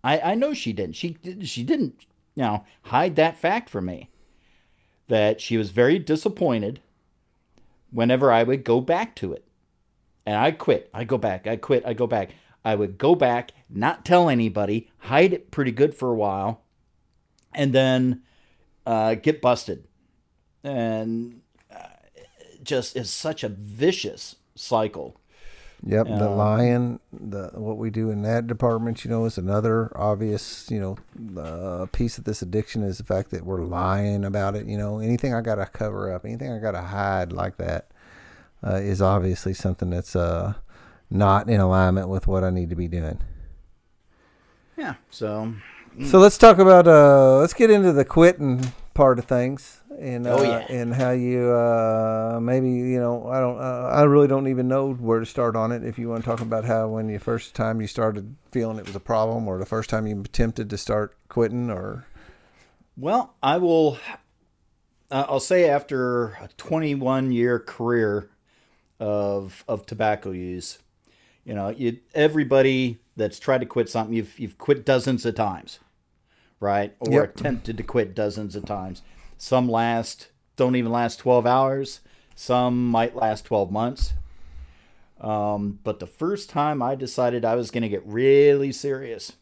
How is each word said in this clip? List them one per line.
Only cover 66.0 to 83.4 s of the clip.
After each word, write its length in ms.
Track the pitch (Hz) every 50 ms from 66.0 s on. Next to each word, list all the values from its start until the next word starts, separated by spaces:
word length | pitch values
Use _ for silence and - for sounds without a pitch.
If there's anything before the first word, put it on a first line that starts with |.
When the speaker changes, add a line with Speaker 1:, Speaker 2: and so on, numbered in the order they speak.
| 127 123 123 120 120 110 104 -
Speaker 1:
a 80 | - - _
twenty-one 760 | - - - 165 160 160 151 143 139 131 127 131 131 131 131
year 280 | 123 117 117 123 120 117
career 720 | - - - - 117 117 120 117 113 107 101 104 101 - _ _ _ _ _ _ _ _ _ _ _ _ _ _
of, 640 | 113 104 104 104 101 101 101 101 98 95 - - -
of 180 | - 117 101 -
tobacco 460 | - 117 104 110 107 107 104 - 98
use, 480 | 92 90 90 90 90 90 87 - - - _ _ _ _ _ _ _ _ _ _ _ _ _
you 80 | - 113
know, 160 | 104 98 101
you, 300 | 113 131 127 117 117 123 _ _ -
everybody 840 | 151 151 151 151 156 143 127 135 135 135 135 131 131 131 123 117 - _ _ _
that's 240 | - 107 101 - -
tried 200 | - - 131 127
to 60 | 120
quit 220 | - - 123 113
something, 260 | - - 117 113 107 117
you've, 240 | 113 104 - -
you've 200 | - 120 98 -
quit 280 | _ - - 143 113 107
dozens 400 | - 135 127 123 139 127 120 -
of 100 | 117 107
times, 440 | 117 110 101 90 82 - - - - _ _ _ _ _ _ _ _ _ _ _ _ _ _ _ _
right? 340 | 101 101 101 101 101 104 - _
Or 140 | 123 113 123
Speaker 2:
Yep. 260 | 143 143 - - -
Speaker 1:
attempted 380 | - 147 123 117 - - 113
to 60 | 104 -
quit 300 | - - 123 107 95 92
dozens 440 | 113 107 104 104 107 107 101 92
of 80 | 104 101
times. 380 | - 104 98 92 95 92 - - - - - - - -
Some 320 | - - - 131 127 123 123
last, 600 | 113 113 117 117 117 117 113 - - - - _ _ _ _ _ _
don't 220 | - 131 127 127
even 160 | 127 120 113 117
last 260 | 120 120 117 - -
twelve 260 | - 123 123 123 117
hours. 540 | 120 127 131 135 135 135 139 139 - - - _ _ - _ _ _ _
Some 540 | - - - 123 123 123 123 123 123 123 120
might 280 | 117 113 117 120 -
last 260 | 113 110 110 107 104